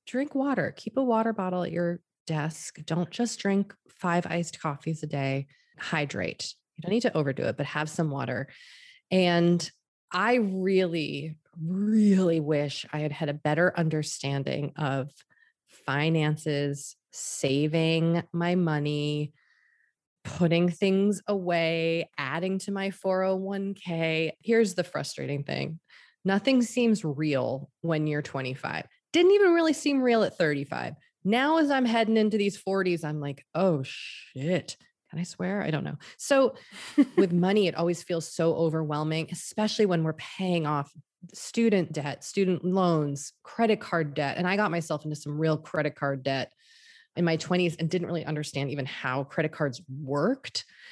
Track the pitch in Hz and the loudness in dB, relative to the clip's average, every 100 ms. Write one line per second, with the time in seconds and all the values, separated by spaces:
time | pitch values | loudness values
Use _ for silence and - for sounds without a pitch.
0 | - 247 285 277 277 247 147 - - - | -8 -4 -2 -2 0 0 -2 -6 -6 -2
1 | 262 226 226 220 185 180 175 170 175 175 | 2 2 2 0 -2 -2 -2 0 -2 -2
2 | - _ - 156 151 160 - - 156 165 | -8 _ -4 -2 -2 -6 -12 -14 -4 -2
3 | 175 - 240 - 202 196 202 - _ _ | -2 -2 -4 -2 0 0 0 -6 _ _
4 | 180 175 180 170 170 - 160 143 - 160 | 0 0 0 -2 -4 -6 -6 -4 -6 -6
5 | 151 143 135 135 139 _ _ - - 160 | -4 -4 -2 -2 -4 _ _ -14 -4 -2
6 | 143 101 87 - - - _ - 170 214 | -2 -4 -6 -6 -12 -14 _ -12 -2 0
7 | 233 - 139 135 - - 139 151 156 - | 0 0 0 0 -2 -2 -4 -4 -4 -2
8 | 160 139 127 120 143 - - - - - | -2 -2 -4 -4 -8 -12 -20 -20 -20 -20
9 | _ 185 180 170 170 175 - - _ _ | _ 2 4 4 4 4 0 -12 _ _
10 | _ 180 208 247 208 190 185 190 185 165 | _ -2 2 2 2 0 2 2 2 0
11 | 151 147 156 156 _ 170 160 185 208 220 | -2 -4 -8 -12 _ -8 -4 -2 2 4
12 | 208 190 185 165 147 151 147 - - 151 | 6 6 4 2 2 0 0 -6 -8 -6
13 | 151 143 151 147 151 151 180 - 160 156 | -4 -4 -4 -2 0 2 2 2 0 0
14 | 151 - 143 139 135 - 143 143 151 135 | -4 -6 -4 -2 -2 -4 -4 -4 -2 -2
15 | 135 - _ _ _ _ _ - - 139 | -4 -10 _ _ _ _ _ -12 -4 0
16 | 156 165 151 151 156 143 143 143 - - | 2 2 2 0 -2 -2 -2 -4 -10 -18
17 | _ - - - 139 135 151 160 160 165 | _ -14 -10 -4 0 2 2 2 2 4
18 | 165 170 170 170 170 180 170 151 147 147 | 2 0 -2 -2 0 2 2 0 0 -2
19 | 147 147 147 - _ _ _ _ _ _ | -2 -2 -4 -10 _ _ _ _ _ _
20 | _ _ - - 175 170 175 170 196 190 | _ _ -12 0 2 4 2 2 0 2
21 | 202 202 - 202 180 175 165 165 165 165 | 2 0 -2 -4 0 0 0 0 0 0
22 | - - 139 151 185 190 - 196 196 190 | -4 -6 -4 -2 -2 -2 -4 -4 -6 -4
23 | 190 185 190 190 190 196 196 196 - 165 | -2 0 0 0 -2 -4 -6 -8 -6 -2
24 | 165 160 160 - - 226 220 180 170 147 | 0 0 -2 -4 2 4 4 2 -4 -4
25 | 143 - 131 143 143 - 139 160 _ - | -6 -6 -4 -4 -4 -4 -4 -8 _ -20
26 | - _ 185 196 277 262 233 - 233 214 | -20 _ 0 2 4 4 2 2 2 2
27 | 160 139 156 139 120 131 139 _ 165 156 | 0 -2 0 0 0 -4 -8 _ -2 0
28 | 151 147 151 135 131 135 - 78 - _ | 0 -2 -4 -6 -6 -6 -6 -6 -8 _
29 | _ 320 359 403 392 339 320 - 294 277 | _ 4 6 8 6 6 4 2 0 2
30 | 254 233 202 - 160 147 139 - 123 147 | 4 4 2 2 0 0 -4 -6 -8 -10
31 | _ _ 185 226 277 320 294 269 247 226 | _ _ 0 2 4 4 4 4 2 2
32 | 220 220 214 208 202 190 - 196 185 170 | 4 4 4 4 0 0 0 0 2 0
33 | 160 151 143 139 - 156 190 151 127 - | -2 -4 -6 -8 -6 0 2 2 -2 -10
34 | - - - 131 143 180 - - _ _ | -14 -16 -16 -6 -2 -2 -2 -12 _ _
35 | _ 156 175 - 180 202 - 156 143 147 | _ -8 -8 -6 -4 -4 -2 -2 -4 -8
36 | - - - 269 269 - - - - - | -14 -12 0 2 2 0 -14 -18 -2 2
37 | 277 - 190 175 180 208 185 - 170 170 | 2 4 2 4 4 4 2 2 0 -2
38 | - 170 156 - 165 - 165 160 151 151 | -4 -6 -4 0 0 2 0 0 -2 -2
39 | 156 160 160 175 - - 214 - 208 170 | 0 -2 -4 -8 -8 -2 -2 2 2 2
40 | 160 156 - - 190 175 151 147 143 - | 0 -2 -8 -4 0 0 0 -2 -4 -10
41 | - _ 175 - - - 233 202 170 156 | -20 _ -20 -16 -6 0 4 4 2 -4
42 | 143 - - - 190 180 180 190 180 160 | -6 -8 -6 0 0 0 0 2 4 4
43 | 147 143 - - - - 226 214 - 170 | 0 -4 -10 -18 -12 0 0 0 0 -2
44 | 156 143 139 - 180 202 208 170 160 151 | -2 -2 -2 0 0 0 0 -2 -2 -4
45 | 156 151 - 147 160 156 156 170 147 - | -6 -8 -6 -2 0 0 -2 -4 -2 -2
46 | 139 139 135 135 - _ _ - - - | -2 -2 -2 -2 -4 _ _ -20 -20 -20
47 | _ - 175 160 - 180 175 165 165 185 | _ 0 2 2 2 2 2 0 -2 -2
48 | 175 170 - 151 151 143 139 143 131 - | -2 -4 -4 -4 -4 -4 -4 -4 -6 -6
49 | 135 131 135 - 151 - 147 123 - 131 | -2 -2 -2 -2 -2 -2 -4 -4 -12 -12
50 | 143 143 175 269 - - - - - | -6 0 0 0 -4 -10 -10 -14 -20